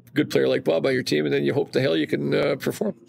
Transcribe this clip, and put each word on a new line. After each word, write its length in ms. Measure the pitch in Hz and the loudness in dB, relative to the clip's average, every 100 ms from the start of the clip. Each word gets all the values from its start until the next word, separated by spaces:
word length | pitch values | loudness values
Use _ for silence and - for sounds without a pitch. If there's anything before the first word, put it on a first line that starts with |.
| - | -4
good 160 | 151 - | -2 0
player 180 | 139 131 | 2 2
like 160 | 131 | 2
Bob 220 | 147 165 143 | 0 0 2
on 80 | |
your 80 | 131 | 0
team, 240 | - 151 151 | 0 0 0
and 80 | |
then 100 | 143 | 0
you 80 | 139 | 0
hope 200 | 131 - | 0 0
the 80 | 135 | 0
hell 140 | 135 165 | 2 0
you 100 | 147 | 0
can, 260 | 147 143 | -2 0
uh, 240 | 147 147 139 | 0 0 -2
perform. 380 | - - 208 - | -4 -4 -4 -6